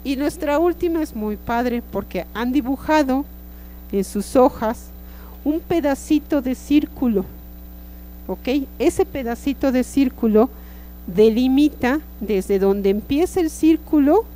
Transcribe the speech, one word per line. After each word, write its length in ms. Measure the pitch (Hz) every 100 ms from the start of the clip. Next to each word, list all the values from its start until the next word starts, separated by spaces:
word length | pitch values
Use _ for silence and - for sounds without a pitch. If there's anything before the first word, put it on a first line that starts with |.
Y 120 | 254 269
nuestra 420 | 294 - 302 294
última 460 | 349 339 349 330
es 120 | 311 233
muy 220 | 214 208
padre 460 | - 233 247 240 -
porque 340 | 190 202 190 -
han 180 | 202 240
dibujado 720 | 262 240 269 - 311 269 262 285 - - - - - -
en 120 | 202
sus 320 | 185 208 196 269
hojas 520 | 254 - 220 240 - - - - - -
un 160 | 277 320
pedacito 840 | - 339 277 277 - 302 - 294
de 140 | 262 247
círculo. 720 | - 294 302 - 254 202 180 - - - - - - - - - -
¿Ok? 200 | 185 - 277 269 -
Ese 260 | 294 - 381
pedacito 680 | 285 233 233 - 269 277
de 120 | 254
círculo 640 | 247 - 262 - 226 214 247 - - - - - -
delimita 920 | 175 220 220 254 262 294 - 247 294 - -
desde 380 | 202 202 185 196
donde 320 | 196 202 196
empieza 520 | 208 - 277 359 370
el 80 | 320
círculo 760 | - 311 320 - 311 285 370 453